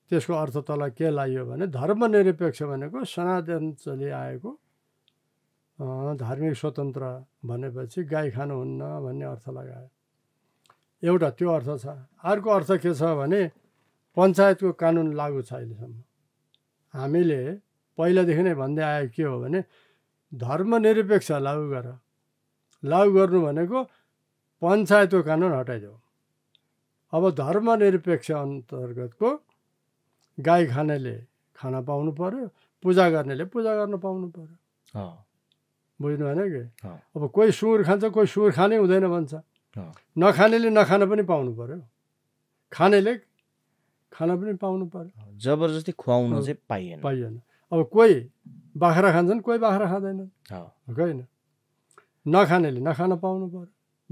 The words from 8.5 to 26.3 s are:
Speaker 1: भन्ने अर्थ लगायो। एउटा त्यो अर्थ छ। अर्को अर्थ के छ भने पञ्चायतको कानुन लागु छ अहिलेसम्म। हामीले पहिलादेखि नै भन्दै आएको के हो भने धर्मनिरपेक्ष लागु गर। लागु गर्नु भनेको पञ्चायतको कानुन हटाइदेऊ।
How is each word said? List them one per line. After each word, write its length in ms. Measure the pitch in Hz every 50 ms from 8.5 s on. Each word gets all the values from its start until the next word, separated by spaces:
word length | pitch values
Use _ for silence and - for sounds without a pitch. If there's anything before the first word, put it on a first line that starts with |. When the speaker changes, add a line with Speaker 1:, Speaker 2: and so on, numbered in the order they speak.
| 139 131 127 135 135 131 139 147 151 151
Speaker 1:
भन्ने 240 | 143 127 131 139 139
अर्थ 240 | 135 131 117 - 131
लगायो। 420 | 131 127 127 127 123 123 127 131 _ _ _ _ _ _ _ _ _ _ _ _ _ _ _ _ _ _ _ _ _ _ -
एउटा 260 | 170 180 180 165 143
त्यो 200 | 117 - 175 175
अर्थ 280 | 170 156 123 131 147 135
छ। 80 | 117 139 147 139 131 - _ _ -
अर्को 280 | 170 202 208 196 220
अर्थ 200 | 208 196 160 131
के 240 | 190 180 - 175 170
छ 80 | 127 156
भने 480 | 170 160 147 139 143 180 208 190 160 - _ _ _ _ _ _ _ _ _ _ _ _
पञ्चायतको 560 | - 180 190 185 175 196 196 190 180 196 185 170
कानुन 420 | - 170 165 165 170 160 156 151
लागु 280 | 147 147 147 143 135 123
छ 100 | - 127
अहिलेसम्म। 500 | 127 120 117 113 104 117 123 117 113 123 _ _ _ _ _ _ _ _ _ _ _ _ _ _ _ _ _ -
हामीले 640 | 139 135 139 151 170 180 165 151 131 127 139 180 202 - _ _ _ _ _ _ -
पहिलादेखि 440 | 160 175 185 185 180 170 160 151 180
नै 120 | 185 165
भन्दै 280 | 143 131 147 147 156 156
आएको 300 | 151 147 147 143 123 113
के 60 | - 160
हो 180 | 147 131 123
भने 240 | 123 127 156 190 180 - _ _ _ _ _ _ _ _ _ _ _ _ -
धर्मनिरपेक्ष 960 | 127 117 120 139 160 190 220 233 233 214 220 220 214 220 190 214 196 - - 160
लागु 360 | 143 139 139 143 151 151 147
गर। 300 | 139 127 120 120 127 127 _ _ _ _ _ _ _ _ _ _ _ _ _ _ _ _ -
लागु 280 | 139 156 180 202 208 196
गर्नु 300 | 190 196 185 175 185 165
भनेको 440 | 147 143 156 175 175 226 262 262 - _ _ _ _ _ _ _ _ _ _ _ _ _ _ -
पञ्चायतको 600 | 170 190 214 214 160 202 208 202 185 190 185 160
कानुन 300 | 151 156 156 180 185 156
हटाइदेऊ। 420 | 127 127 123 127 113 101 101 104 117 _ _ _ _ _ _